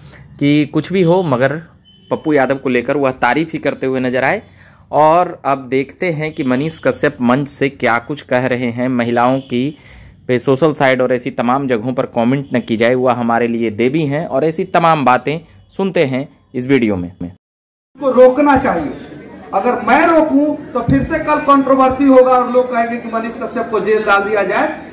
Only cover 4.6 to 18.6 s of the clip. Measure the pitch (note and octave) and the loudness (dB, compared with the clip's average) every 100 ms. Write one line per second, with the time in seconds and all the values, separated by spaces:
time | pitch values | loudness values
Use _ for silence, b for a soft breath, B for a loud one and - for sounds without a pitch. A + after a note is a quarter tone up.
4.6 | b b _ C#3 D3+ E3 F3 E3+ C3+ C3+ | b b _ 2 4 4 0 -4 -4 -4
5.6 | B2+ C3 C#3 - F#3 D3+ D#3 D#3 C3+ B2+ | -2 -4 -4 -6 -4 -4 -6 -6 -2 -2
6.6 | D#3 D#3+ C#3+ B2 D3 C#3+ A#2+ B2+ C#3 - | -2 -2 -4 0 -2 0 0 0 -2 -4
7.6 | C#3 - A#2+ A#2 A#2 D3 - B2+ B2+ B2 | -4 -2 -2 -2 -4 -12 -4 -2 0 -2
8.6 | B2 A#2 B2+ B2+ A#2+ A#2+ B2 C3+ C3 B2 | -4 -4 -2 -2 -2 0 2 0 -2 -4
9.6 | C3+ D#3 B B B B - B2 C#3 C3 | -4 -8 B B B B -4 -2 0 2
10.6 | D#3+ D3 C#3 B2+ B2+ B2+ C3+ A#2 A#2+ C3 | 0 2 2 2 0 -2 -4 -4 -2 -2
11.6 | C#3 A#2 A#2+ B2+ B2 - A#2 C#3 C#3+ B2 | 0 -2 -2 -4 -4 -2 0 0 -2 -4
12.6 | - A2 A#2 B2+ B2+ A#2+ A#2 A#2 A#2 A#2 | -2 0 2 2 0 0 0 0 0 -2
13.6 | A2+ G#2 B2 D#3 D3 C#3+ E3+ C3 D#3 D#3+ | -4 0 0 0 -2 -4 -4 -2 -2 -2
14.6 | F3+ F3+ E3+ D#3+ B2 B2+ C#3+ D#3+ b b | -2 0 2 2 2 2 0 -6 b b
15.6 | _ - F#3+ F3 C#3+ B2+ D3 b _ B2+ | _ -6 -2 0 0 -2 -8 b _ -8
16.6 | B2+ C#3 A2+ F#2+ F2 F#2 F2 F#2 _ _ | 0 2 2 -2 -6 -10 -14 -14 _ _
17.6 | _ _ _ - C#4 B3 B3+ B3+ C#4+ C4+ | _ _ _ -6 0 6 6 6 2 2